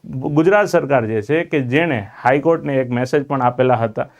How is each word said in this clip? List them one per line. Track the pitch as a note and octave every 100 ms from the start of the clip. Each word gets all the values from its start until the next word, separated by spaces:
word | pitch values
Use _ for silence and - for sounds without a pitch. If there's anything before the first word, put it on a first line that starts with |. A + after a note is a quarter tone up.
| -
ગુજરાત | C3+ D3 D3 D#3+ G#3 G3
સરકાર | E3+ C#3 C3+ A2
જે | A2
છે | G#2 D#3
કે | E3 D#3
જેણે | B2 C#3 E3+ A#2+ G2+ -
હાઈકોર્ટને | B2 C#3 D3+ E3 C#3+ C3+
એક | B2
મેસેજ | B2 B2+ D3+
પણ | C#3 C#3
આપેલા | B2 B2 B2+ A#2
હતા, | A2+ A#2+ C3+ _